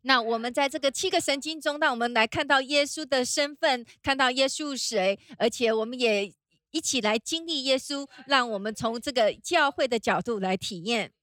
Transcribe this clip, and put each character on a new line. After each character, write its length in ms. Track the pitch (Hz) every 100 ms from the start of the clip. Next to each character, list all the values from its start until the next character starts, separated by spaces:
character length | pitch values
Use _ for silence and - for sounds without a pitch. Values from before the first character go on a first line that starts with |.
那 200 | 254 262
我 160 | 226 226
们 160 | 240
在 140 | 247 277
这 100 | 302
个 100 | 277
七 200 | - 381
个 100 | 349
神 200 | 320 277
经 200 | 302 320
中， 200 | 302 294
让 120 | 311
我 40 |
们 180 | 240 240
来 120 | 240
看 220 | 226 339 285
到 140 | 277
耶 240 | 269 294
稣 200 | 285 311
的 180 | 302 262
身 320 | 247 - 285
份， 300 | 294 320 254 233 -
看 160 | - 269
到 140 | 254
耶 160 | 254 269
稣 240 | - 294
是 60 | 262
谁， 420 | - 220 190 196 - -
而 120 | 226
且 220 | - 226
我 140 | 220
们 140 | 220 254
也 340 | 240 202 202 _ _ _ _
一 80 | 320
起 220 | - 262
来 160 | 208 220
经 280 | - 320
历 180 | 330 302
耶 140 | 262 262
稣， 300 | - 285 277 - 254
让 220 | 269 247
我 80 | 202
们 160 | 208
从 260 | 214 226 233
这 120 | 285
个 220 | 247 220
教 360 | - - 339 285
会 180 | 302 269
的 120 | 226
角 220 | 226 175
度 180 | 240 220
来 160 | 190
体 280 | 185 - 185
验。 280 | 185 233 170 _